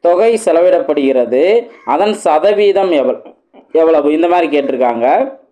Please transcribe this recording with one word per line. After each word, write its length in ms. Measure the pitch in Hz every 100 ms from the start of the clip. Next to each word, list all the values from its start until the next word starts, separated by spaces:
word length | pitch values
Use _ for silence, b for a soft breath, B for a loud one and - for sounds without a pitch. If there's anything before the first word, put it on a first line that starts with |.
தொகை 380 | 175 175 226 226
செலவிடப்படுகிறது, 1200 | 190 165 180 175 - 147 135 127 117 127 170 226 240 B
அதன் 280 | - 143 208
சதவீதம் 800 | 208 175 156 180 208 208 196 190
எவ்வள-, 300 | 156 127 - - - _ - _
எவ்வளவு, 400 | 160 160 156 143
இந்த 160 | 156 170
மாதிரி 300 | 175 165 143
கேட்டிருக்காங்க. 760 | 135 127 123 117 123 180 269 - _